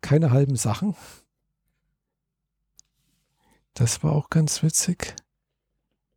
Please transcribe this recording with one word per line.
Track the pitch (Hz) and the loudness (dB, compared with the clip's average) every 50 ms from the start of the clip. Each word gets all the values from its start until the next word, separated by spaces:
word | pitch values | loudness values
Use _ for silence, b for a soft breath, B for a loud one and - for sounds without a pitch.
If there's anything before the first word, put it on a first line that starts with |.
keine | - - 139 156 165 143 | 0 2 2 4 4 4
halben | 120 135 143 139 135 | 4 4 2 2 0
Sachen. | 117 - 113 107 - 180 208 175 - - - - - _ _ _ _ _ _ _ _ _ _ _ _ _ _ _ _ _ _ _ _ _ _ _ _ _ _ _ _ _ _ _ _ _ _ _ _ _ _ _ _ _ _ _ _ _ _ _ _ _ _ _ | -2 -2 -4 -4 -2 -4 -4 -4 -6 -12 -20 -20 -20 _ _ _ _ _ _ _ _ _ _ _ _ _ _ _ _ _ _ _ _ _ _ _ _ _ _ _ _ _ _ _ _ _ _ _ _ _ _ _ _ _ _ _ _ _ _ _ _ _ _ _
Das | - 123 117 - - - | 0 0 0 0 -2 -2
war | 156 151 | 0 0
auch | 147 - - | 0 -2 0
ganz | - 160 156 151 - - - | 0 0 2 0 -2 0 -2
witzig. | 160 - - - - 175 _ - - - - _ _ _ _ _ _ _ _ _ _ _ _ _ _ _ _ _ _ _ | 0 0 0 -2 -2 -4 _ -6 -10 -10 -16 _ _ _ _ _ _ _ _ _ _ _ _ _ _ _ _ _ _ _